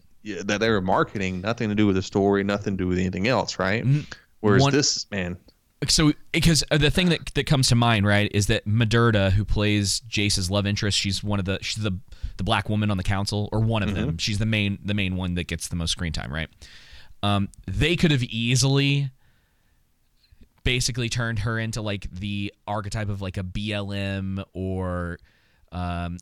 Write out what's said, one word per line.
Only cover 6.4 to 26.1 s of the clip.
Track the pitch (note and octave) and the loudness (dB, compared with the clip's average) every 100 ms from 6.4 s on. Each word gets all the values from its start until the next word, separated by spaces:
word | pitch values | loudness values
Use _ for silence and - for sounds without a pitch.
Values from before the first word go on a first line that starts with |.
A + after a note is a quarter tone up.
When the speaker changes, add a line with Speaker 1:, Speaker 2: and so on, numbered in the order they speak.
| D#3+ D#3 - | 2 2 2
Speaker 2:
uh, | D3+ | 2
the | D3 | 4
thing | F#3+ F3+ | 4 2
that, | D#3 - | 0 -2
that | C#3+ C3+ | -4 2
comes | C#3 - | 2 4
to | A#2+ | 4
mind, | A#2 A2 G#2 | 6 4 4
right, | G2+ G#2 | 4 2
is | G#2 G2+ | 0 2
that | A2 G#2 | 0 0
Maderda, | A2 A2 A#2 A#2 G#2+ F#2+ | 0 4 4 4 4 4
who | G2+ | 2
plays | G#2 A2 G#2 G#2 G2 - A2+ | 2 2 4 2 0 -2 -4
Jace's | G#2+ G2+ G2 F2+ | 0 0 0 0
love | G2+ G2+ | 0 0
interest, | G#2 G2+ - | 0 0 0
she's | G2+ F#2 | -2 -4
one | G#2 G2+ | -2 -2
of | |
the, | F#2+ F#2+ | -2 -4
she's | - A2 | -4 -4
the, | G#2 F#2 - - - - | -4 -4 -8 -10 -10 -4
the | |
black | F#2+ G#2+ - | 0 0 0
woman | G#2+ G#2+ | 0 0
on | F#2+ | 0
the | |
council, | - F#2+ G2 G#2 G2+ | 0 -2 -2 -4 -2
or | A2 | 0
one | A2 A2 | 0 0
of | G#2 | 0
Speaker 1:
Mm-hmm. | G2+ | -2
Speaker 2:
them. | B2+ E2 | -2 -4
She's | A2+ G2+ | -4 -2
the | A2 | 0
main, | G#2+ G2+ G2+ | 2 0 -2
the | G2 | -4
main | G#2 F#2 F#2 | -2 -2 -2
one | F2+ | -2
that | F2 E2 | -4 -4
gets | E2 - | -8 -6
the | E2+ | -4
most | E2 | -4
screen | - E2+ | -4 -6
time, | - A1+ | -6 -8
right? | D2+ D#2 _ - - - - - - | -8 -8 _ -20 -20 -20 -20 -20 -6
Um, | G#2 G2+ G2+ - - | 0 0 -2 -6 -8
they | G2+ D3+ F3 | 0 2 4
could | E3 | 4
have | C3+ | 4
easily | B2+ A2 A#2 B2+ C3+ C#3 C#3 C#3+ C#3 - _ _ _ _ _ _ _ _ _ _ _ - - _ | 0 -2 0 2 4 4 4 2 -2 -8 _ _ _ _ _ _ _ _ _ _ _ -20 -20 _
basically | C3 B2 B2 A#2 A#2 | -2 0 -2 -4 -4
turned | A#2+ A#2 G#2+ | -4 -2 -2
her | A#2 A2+ | -2 -2
into, | A2+ A#2 | -4 -4
like, | G#2+ G2+ - | -4 -6 -8
the | F#2 G#2 G2+ G2+ - - | -8 -6 -4 -6 -8 -8
archetype | G#2+ G2+ A2+ G2+ | -6 -6 -4 -4
of, | G2 | -4
like, | F#2+ G2+ | -6 -6
a | |
B | F2+ G#2 G#2+ | -6 -6 -4
L | G#2 G2+ | -4 -4
M | G2+ G2 G2 F#2+ F#2+ - | -4 -4 -4 -4 -6 -8
or, | F#2 F#2+ F#2 F#2 F2+ E2+ E2+ _ _ _ _ _ | -8 -4 -4 -4 -4 -6 -10 _ _ _ _ _
um, | F2 F2 F2 F2 | -8 -6 -6 -6